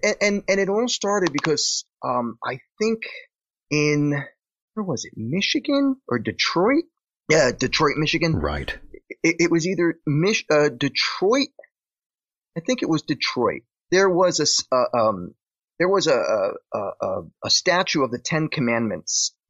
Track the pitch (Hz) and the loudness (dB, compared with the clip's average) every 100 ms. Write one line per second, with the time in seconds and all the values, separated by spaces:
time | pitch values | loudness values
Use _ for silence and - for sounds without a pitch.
0 | 208 - 202 202 - 196 190 208 240 - | -2 0 0 0 0 0 2 0 -2 -2
1 | 202 202 175 143 160 143 - - - _ | 0 2 2 0 0 0 0 -4 -8 _
2 | 131 123 120 110 - 131 - _ 214 226 | -4 -2 -2 -6 -8 -10 -14 _ -2 -2
3 | - - - _ _ _ _ 151 147 147 | -6 -14 -20 _ _ _ _ 2 2 2
4 | 147 143 139 - _ _ _ - 196 127 | 2 -2 -6 -14 _ _ _ -8 -6 -6
5 | - - 110 170 - 311 - 277 277 262 | -8 -10 -4 -2 0 -2 0 0 0 -2
6 | - 240 156 - - 175 196 285 - _ | -4 -4 -2 -2 -2 2 2 2 -2 _
7 | _ _ - 156 131 - 127 - 156 139 | _ _ 2 4 4 2 -2 2 2 2
8 | 151 165 165 127 73 73 - - - - | -2 0 0 0 -2 -4 -6 -10 -14 -20
9 | - - 165 165 170 170 165 190 170 165 | -20 -2 -2 2 2 2 2 0 -2 -2
10 | - 147 180 220 - 151 147 123 139 - | -2 0 2 0 2 2 4 0 -2 -2
11 | - - 190 262 269 - - _ _ _ | -4 0 2 2 0 -6 -20 _ _ _
12 | _ _ _ _ _ - 165 254 165 160 | _ _ _ _ _ -8 -4 -4 -2 -2
13 | - 143 - - 113 76 - _ _ 180 | -2 -4 -4 -2 -2 -2 -10 _ _ 2
14 | 196 175 180 165 147 - - 127 123 123 | 4 4 2 2 0 0 0 0 2 2
15 | 110 98 90 - _ _ _ - 175 196 | 2 0 -6 -16 _ _ _ -2 0 2
16 | 160 127 - 104 98 - - 110 98 - | 2 2 2 0 0 -4 -8 -6 -6 -4
17 | 98 95 80 - 110 - - 175 180 160 | -4 -4 -8 -10 -2 0 2 0 0 0
18 | 131 120 - 160 156 - 120 117 113 87 | 0 -2 -4 -2 -2 -2 -2 0 -2 -4
19 | - - - - | -6 -4 -4 -8